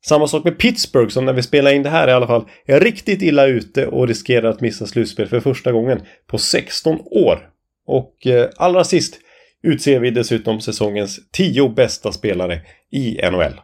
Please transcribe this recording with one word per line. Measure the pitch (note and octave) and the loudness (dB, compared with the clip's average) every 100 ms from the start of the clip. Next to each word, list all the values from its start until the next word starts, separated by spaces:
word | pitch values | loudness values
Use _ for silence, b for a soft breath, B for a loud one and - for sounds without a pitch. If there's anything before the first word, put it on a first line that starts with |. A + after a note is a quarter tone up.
| - | 2
Samma | D3+ D3+ | 2 2
sak | D#3 | 0
med | D#3+ E3 | -2 0
Pittsburgh, | A3+ B3 - C3+ A#2 | -2 -2 -2 0 0
som | - C3 | 0 -2
när | |
vi | C3 | -2
spelar | B2 D3 C#3 | 0 2 4
in | C#3+ | 2
det | C#3 | 2
här | D#3+ C#3+ | 0 4
i | |
alla | B2+ A#2+ | 4 4
fall | A#2+ A2 B B | 0 -2 B B
är | C#3 | 4
riktigt | A3 A3 - G3 | 4 0 -4 -2
illa | F3+ C#3+ C#3 | 2 4 4
ute | B2 G#2 - C#3 | 2 -2 -4 -2
och | C3+ B2 | 0 -2
riskerar | A2 - B2 A2+ | -2 0 0 2
att | G#2+ | -2
missa | A#2+ - G#2+ | -4 -6 -6
slutspel | - A2 - G2+ | -4 -4 -4 -2
för | A#2+ | -2
första | B2 B2 - | -2 -2 0
gången | A#2+ A#2+ A#2 b b b | 0 0 -2 b b b
på | A2+ | -6
sexton | - - - - - D#3+ | -2 -2 -4 -6 -4 -4
år. | - - D#3 E2+ - _ _ _ - | -2 0 2 0 -4 _ _ _ -4
Och, | C3+ B2+ _ B2+ | -4 -4 _ 0
eh, | B2 B2 - | 2 0 0
allra | E3+ F#3 | 0 2
sist | F3 F3+ - - b b b b | 2 0 -2 -10 b b b b
utser | - D3 - C3+ | -2 -2 2 2
vi | A#2+ | 2
dessutom | A#2+ A#2 A#2 A2+ A2 | -2 -2 -2 -2 -4
säsongens | A2 G#2+ G#2+ G#2 G2 - _ | -6 -4 -4 -2 -6 -8 _
tio | - F#3 B2+ C#3 | -2 -2 2 0
bästa | A2 A#2 - A2 | 2 0 0 -8
spelare | F2 A2 F2+ F2+ E2+ b b b | -6 -4 -2 -4 -6 b b b
i | C3+ C3 C3 | -6 -6 -2
N | F#2+ | -2
H | F3+ | 0
L. | E2+ - | -2 -4